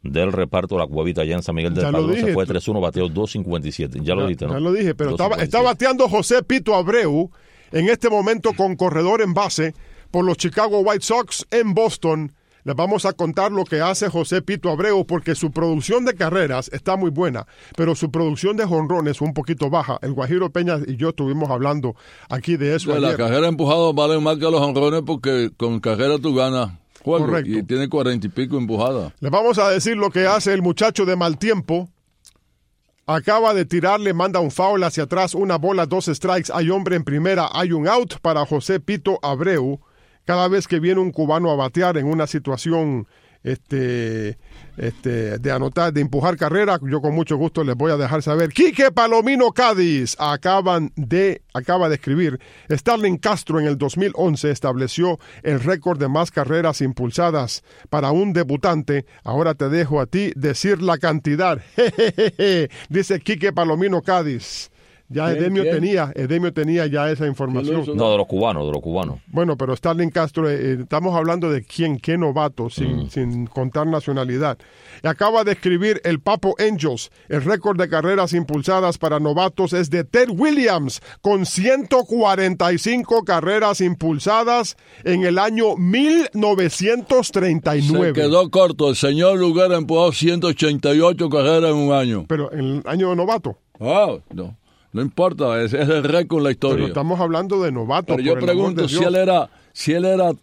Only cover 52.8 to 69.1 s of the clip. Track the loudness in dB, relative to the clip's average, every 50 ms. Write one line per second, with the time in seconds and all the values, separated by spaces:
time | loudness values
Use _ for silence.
52.8 | 0 0 0 2 2 0 0 0 0 -2 -2 -2 -2 -2 -2 0 0 0 0 -2
53.8 | -2 -4 -2 -2 -2 -2 0 0 0 0 0 0 0 -2 -2 0 -2 -4 -2 -2
54.8 | -4 -4 -2 0 0 0 0 -4 -8 -20 -20 -8 -4 -2 -2 0 0 -2 -2 0
55.8 | 0 -2 -2 0 -2 0 0 0 -2 0 -2 -4 -2 0 0 0 0 0 0 0
56.8 | -2 -4 -2 -4 -6 -4 -2 0 0 0 0 -2 -2 -4 -8 -10 _ _ -20 -20
57.8 | -10 -4 -4 -2 0 2 2 2 2 2 0 0 0 0 -2 0 0 0 0 0
58.8 | -2 -2 -2 -2 -4 _ -20 -14 _ -4 -2 0 0 0 0 0 -2 0 0 0
59.8 | 0 0 0 -2 -2 0 -2 -2 -2 -2 -4 -2 -4 -2 -2 0 0 0 0 0
60.8 | 2 0 0 0 0 0 -2 0 0 -2 0 0 0 0 0 -2 -6 -8 _ 0
61.8 | 0 2 2 2 0 0 2 0 0 0 0 0 0 2 2 2 0 -2 -6 -16
62.8 | -12 -4 -2 -2 0 0 -2 -2 -2 -4 -4 0 -2 -2 0 0 0 0 0 0
63.8 | 0 0 0 0 0 0 0 0 0 -2 -4 -6 -8 -10 -14 -14 -16 -16 _ _
64.8 | _ _ _ _ _ _ -6 -4 -2 -2 0 0 0 0 0 0 0 2 0 0
65.8 | 0 0 0 0 0 -2 -4 -6 -4 -2 0 0 0 -2 -2 -2 0 0 0 0
66.8 | 0 0 0 0 0 0 -2 -2 -2 -4 -2 -4 -4 -2 -2 -2 -2 0 -2 -2
67.8 | -2 -2 -2 0 2 2 2 2 0 0 0 0 0 0 0 -2 -4 -4 -4 -4
68.8 | -4 -4 -4 -4 -4 -4